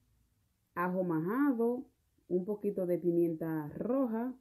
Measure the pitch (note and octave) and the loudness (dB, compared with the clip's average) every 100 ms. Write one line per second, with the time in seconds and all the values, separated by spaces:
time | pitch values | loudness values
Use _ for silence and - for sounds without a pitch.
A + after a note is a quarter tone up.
0 | _ _ _ _ _ _ _ F3 F3+ F#3 | _ _ _ _ _ _ _ -2 0 2
1 | F3+ D#3+ E3+ B3+ C#4+ A3+ A#3 B3 - _ | 0 0 0 2 2 4 0 0 -6 _
2 | _ _ - F3+ F#3 G#3 G3+ F#3+ F3 E3+ | _ _ -4 -2 -2 -2 -2 -2 0 0
3 | F3 E3+ E3+ D#3+ D#3+ D#3 D3 - G#3 C4+ | 2 4 2 0 -4 -4 -6 -6 -2 0
4 | B3 A3 B3+ B3+ | 0 -2 -6 -8